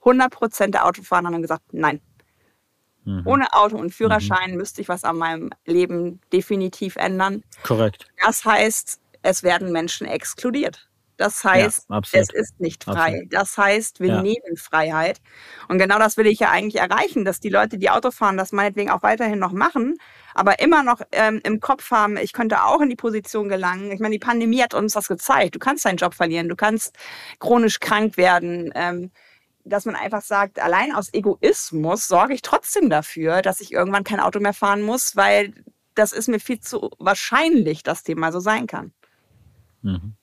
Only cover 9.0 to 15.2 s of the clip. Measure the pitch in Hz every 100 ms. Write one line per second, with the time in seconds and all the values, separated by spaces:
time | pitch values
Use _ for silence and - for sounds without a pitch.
9 | _ _ - 185 180 175 185 170 170 -
10 | - - - - 247 254 - - _ _
11 | _ _ 202 - 196 185 208 - - -
12 | - 190 190 - 220 _ 170 - - 190
13 | 165 175 180 185 196 - 202 208 220 -
14 | 185 185 190 196 190 170 - 160 156 156
15 | 165 -